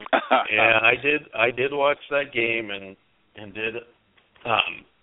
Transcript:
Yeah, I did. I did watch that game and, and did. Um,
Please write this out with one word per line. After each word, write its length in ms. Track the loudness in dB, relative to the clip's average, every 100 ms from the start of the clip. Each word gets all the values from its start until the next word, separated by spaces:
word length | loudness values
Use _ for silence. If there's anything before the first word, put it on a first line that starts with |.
| -2 -2 2 0 2
Yeah, 280 | 2 4 4
I 140 | 4 2
did. 220 | 0 -2 -4 0
I 140 | 0
did 200 | 0 -2
watch 280 | 2 0 0 -2
that 240 | -4 -2
game 380 | -2 0 -2 -4
and, 260 | -8 -10 -18 _ _ _ -20
and 180 | -16
did. 220 | -8 -8 -8 -14 _ _ _ _ _
Um, 400 | -2 -2 -2 -8 -20 _